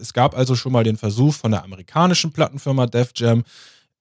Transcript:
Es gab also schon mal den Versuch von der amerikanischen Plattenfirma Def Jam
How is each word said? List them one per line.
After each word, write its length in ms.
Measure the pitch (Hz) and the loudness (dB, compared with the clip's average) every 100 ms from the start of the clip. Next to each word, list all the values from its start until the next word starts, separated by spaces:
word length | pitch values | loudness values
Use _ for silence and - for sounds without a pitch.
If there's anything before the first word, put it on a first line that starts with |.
Es 120 | - | -6
gab 240 | - 131 127 | 0 0 2
also 180 | 127 | 0
schon 160 | 123 127 | 0 0
mal 140 | 123 | 0
den 120 | 110 107 | 0 -2
Versuch 380 | 107 107 143 | -4 2 0
von 160 | 147 113 | 2 -2
der 140 | 107 | -4
amerikanischen 640 | 92 92 90 156 180 175 165 | -6 -20 -6 0 2 2 -2
Plattenfirma 560 | 147 151 139 143 135 123 | -2 -2 -2 -4 0 0
Def 260 | 120 123 - | 0 -2 0
Jam 260 | 117 113 117 - - _ _ _ | 2 2 -2 -14 -20 _ _ _